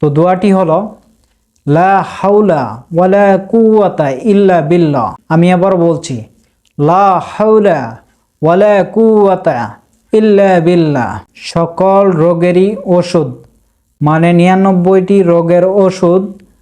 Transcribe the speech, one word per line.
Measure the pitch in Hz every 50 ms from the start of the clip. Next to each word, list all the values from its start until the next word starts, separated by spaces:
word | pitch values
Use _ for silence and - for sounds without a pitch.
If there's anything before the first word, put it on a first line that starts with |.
তো | 156 147
দোয়াটি | 139 156 175 180 185 180 214 202
হলো, | 190 190 185 160 160 185 214 208 - - _ _ _ _ _ _ _ _ _ _ _ _ _ 143
"লা | 147 165 180 190 196 190 160 -
হাওলা | - - - 196 202 208 214 190 160 143 123 107 110 120 - _ 170
ওয়ালা | 165 185 190 196 202 202 196 190
কুওয়াতা | 185 190 - 226 226 226 220 220 214 196 180 - - 151 135
ইল্লা | 135 - - 220 196 202 202 185 180 170
বিল্লাহ।" | 151 147 175 175 170 151 143 127 110 - - - _ -
আমি | 165 165 175 180
আবার | 180 175 185 196 190
বলছি, | 175 170 170 160 131 - - 131 110 104 - _ _ _ _ _ _ _ _ _ -
"লা | 147 156 175 190 202 196 180 165 143
হাওলা | - - - 214 220 220 214 202 196 165 139 123 113 117 - _ _ _ _ _ _ _ _
ওয়ালা | 151 160 175 190 208 214 208 196 180
কুওয়াতা | 190 - 220 226 220 220 208 202 196 185 185 - 170 135 120 117 - - - _ _ _ _ _ _
ইল্লা | - 214 214 214 202 202 196 196 185 170
বিল্লাহ।" | 160 175 180 175 160 151 143 131 117 95 - 98 - _ _
সকল | - - - - 170 170 165 - - 185 190 190 196 202 196
রোগেরই | 175 151 165 175 175 170 170 180 175 180 190 202 202 - -
ওষুধ, | 190 175 175 170 180 - 165 147 127 123 - - _ _ _ _ _ _ _ _ _ _ _
মানে | 151 147 156 160 165 175
নিরানব্বইটি | 175 170 175 185 185 190 196 196 190 180 175 185 190 190 185 185 202 196
রোগের | 185 170 170 170 170 170 175 175 180
ওষুধ, | 190 196 208 190 185 185 - 185 170 180 190 196 196 - - - _ _ _